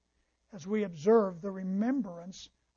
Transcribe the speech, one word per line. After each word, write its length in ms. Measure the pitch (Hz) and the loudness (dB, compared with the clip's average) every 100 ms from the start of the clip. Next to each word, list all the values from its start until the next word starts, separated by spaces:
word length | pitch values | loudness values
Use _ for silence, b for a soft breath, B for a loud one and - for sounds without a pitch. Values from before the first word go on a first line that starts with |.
| _ _ _ _ _ | _ _ _ _ _
as 120 | 202 165 | -16 -4
we 180 | 214 | -2
observe 580 | 202 165 175 226 196 170 | -2 0 6 6 6 -2
the 80 | 196 | -8
remembrance 1000 | 190 190 196 226 277 196 170 180 - - _ _ | -6 -4 0 0 0 -2 -8 -14 -16 -18 _ _